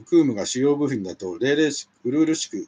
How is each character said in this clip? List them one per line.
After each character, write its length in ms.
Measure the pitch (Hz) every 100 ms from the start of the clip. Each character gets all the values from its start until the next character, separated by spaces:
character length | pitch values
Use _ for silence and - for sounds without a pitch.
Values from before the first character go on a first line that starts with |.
| -
空 140 | 170
無 100 | 147
が 120 | 104 90
主 160 | 127
要 140 | 139 143
部 140 | 143
品 140 | 123
だ 120 | 92 80
と、 220 | 92 82
霊 180 | 131 147
々 160 | 156
し 160 | 139 -
く、 220 | _ 123
う 20 |
る 100 | 143
う 40 | 156
る 100 | 156
し 120 | -
く 200 | 98